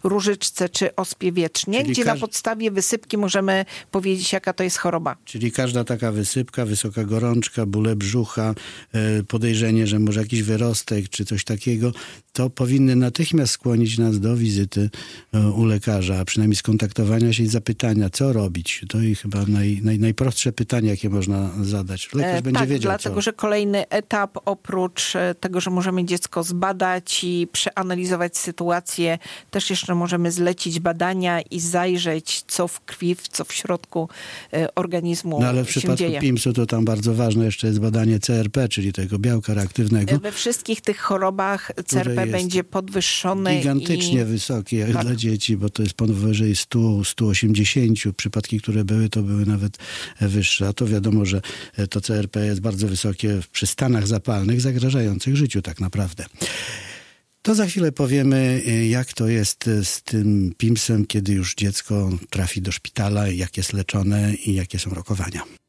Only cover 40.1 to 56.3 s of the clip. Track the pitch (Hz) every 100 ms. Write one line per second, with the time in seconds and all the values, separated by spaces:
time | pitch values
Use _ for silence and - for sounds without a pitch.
40.1 | 143 208 - 240 240 - 220 - 202 -
41.1 | 196 190 190 190 196 - - 175 131 123
42.1 | 120 113 180 180 185 180 190 190 196 -
43.1 | - 185 196 190 156 139 139 170 170 175
44.1 | 127 113 110 - 120 101 117 107 - 120
45.1 | 120 113 107 - 104 104 - 104 - 110
46.1 | 101 107 107 110 98 - 120 113 104 98
47.1 | - 110 92 110 104 104 139 117 107 104
48.1 | 95 98 110 - 107 - 107 101 110 110
49.1 | 107 101 104 104 104 104 - - - -
50.1 | - 101 104 95 - 98 104 117 107 107
51.1 | 107 98 95 - - - - 98 101 -
52.1 | 107 101 107 104 101 107 98 107 95 107
53.1 | 95 107 101 90 - 101 - 131 117 101
54.1 | 110 - 104 98 123 131 123 127 131 110
55.1 | 92 127 139 143 101 90 82 95 101 95
56.1 | - -